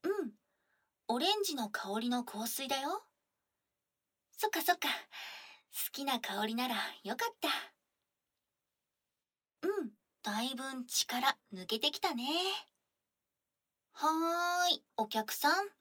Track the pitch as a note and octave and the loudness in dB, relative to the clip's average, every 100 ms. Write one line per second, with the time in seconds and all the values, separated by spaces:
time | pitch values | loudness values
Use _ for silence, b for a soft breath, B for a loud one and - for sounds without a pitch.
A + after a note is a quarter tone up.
0 | E4+ G4+ B3+ - _ _ _ _ _ _ | -2 -2 -4 -8 _ _ _ _ _ _
1 | - A#3+ E4+ G#4+ G4 C#4 G#3+ - F#3+ G#3 | -4 0 6 8 8 4 0 -2 0 0
2 | A#3+ B3 A#3+ G#3 A#3 - C4+ C4+ C#4+ G4+ | 2 2 0 -4 -4 -2 0 0 0 -2
3 | - _ _ _ _ _ _ _ _ _ | -6 _ _ _ _ _ _ _ _ _
4 | _ _ _ - G#4+ E4+ - F4 - - | _ _ _ -2 0 2 2 2 0 -4
5 | - B B B B B B - - - | -8 B B B B B B -8 -6 -4
6 | C#4 A#3+ - G3+ G#3+ A3+ B3+ A3 - - | -2 -2 -2 -2 -2 0 0 -2 -4 -6
7 | G3 B3 A#4 - D#4 - - _ _ _ | -8 -2 -2 -2 -2 -2 -4 _ _ _
8 | _ _ _ _ _ _ _ _ _ _ | _ _ _ _ _ _ _ _ _ _
9 | _ _ _ _ _ _ F4 G4+ A#3+ - | _ _ _ _ _ _ -2 -2 -6 -10
10 | _ _ G#3+ G#3 B3 B3 C4+ C4 B3 - | _ _ -6 -4 -4 -6 -6 -8 -2 -2
11 | - B3 C#4 - _ F#3 F#3 A3 D4 - | 0 2 2 0 _ -12 -4 0 0 0
12 | F4+ B3 B3 E4 F#4+ G4 - _ _ _ | -2 0 -2 0 -2 -4 -10 _ _ _
13 | _ _ _ _ _ _ _ _ _ - | _ _ _ _ _ _ _ _ _ 0
14 | D4 D#4+ E4 E4+ F4 F4 F4 - _ - | 2 2 2 2 0 2 2 0 _ -6
15 | G#3+ A3 A3 - C#4+ F4+ G4+ _ | -2 -2 -4 0 2 2 0 _